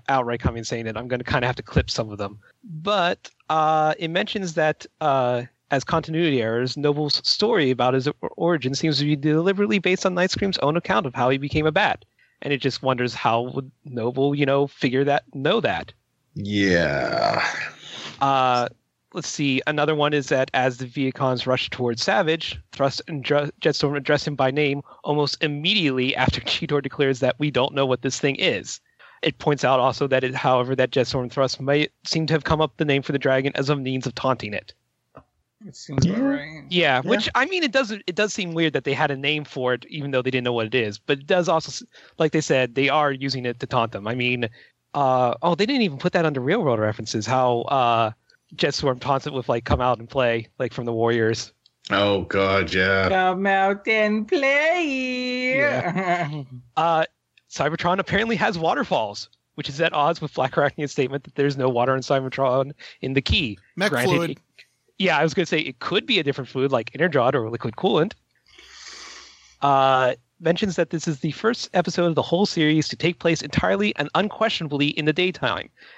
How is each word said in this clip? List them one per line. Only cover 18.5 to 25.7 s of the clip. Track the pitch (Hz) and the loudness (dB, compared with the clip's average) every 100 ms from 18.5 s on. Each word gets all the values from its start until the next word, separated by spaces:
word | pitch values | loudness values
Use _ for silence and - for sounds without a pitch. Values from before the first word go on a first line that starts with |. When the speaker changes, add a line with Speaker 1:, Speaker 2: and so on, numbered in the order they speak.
| 123 120 - _ _ _ | 2 0 -6 _ _ _
Speaker 1:
let's | 90 - | -10 -8
see. | - 143 131 - | -2 0 0 0
Another | 151 147 151 | 0 2 2
one | 147 | 2
is | 147 131 | 2 0
that | 135 131 | 0 2
as | 135 131 123 | 2 0 -2
the | 127 | -8
Viacons | 143 131 - 131 123 127 | -2 -2 0 0 0 0
rush | 127 - | 0 -2
towards | - 123 117 | -4 -2 -2
Savage, | - 214 160 160 - - - | 0 2 2 0 -4 -12 -10
Thrust | - 139 - - | -2 -2 -2 -8
and | 147 | -6
Dr-, | 123 147 143 - | 0 0 0 -2
Jetstorm | 165 - 143 143 | -2 0 0 -2
address | 135 147 156 | 0 0 0
him | 143 | 0
by | 131 | 0
name | 143 147 143 - - | 2 0 -2 -8 -10
almost | - 147 143 - | -2 0 0 0
immediately | 151 147 170 | -2 -2 -2